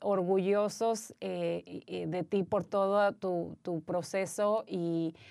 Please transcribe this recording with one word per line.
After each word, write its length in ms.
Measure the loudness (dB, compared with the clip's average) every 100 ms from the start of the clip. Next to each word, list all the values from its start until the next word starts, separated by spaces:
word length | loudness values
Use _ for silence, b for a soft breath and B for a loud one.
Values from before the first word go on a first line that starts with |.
orgullosos, 1120 | 0 2 4 2 4 2 0 0 0 0 -6 -10
eh, 600 | -6 -2 -2 -2 -6 -14 -8
eh, 200 | -6 -4
de 180 | -4
ti 180 | 0 0
por 200 | 2 0
todo 500 | 0 0 2 4 4
tu, 440 | 2 -2 -2 -4 -8
tu 180 | -6 -6
proceso 840 | -2 -4 -2 -2 -2 0 0 0 0
y, 460 | -2 0 0 0 -4 B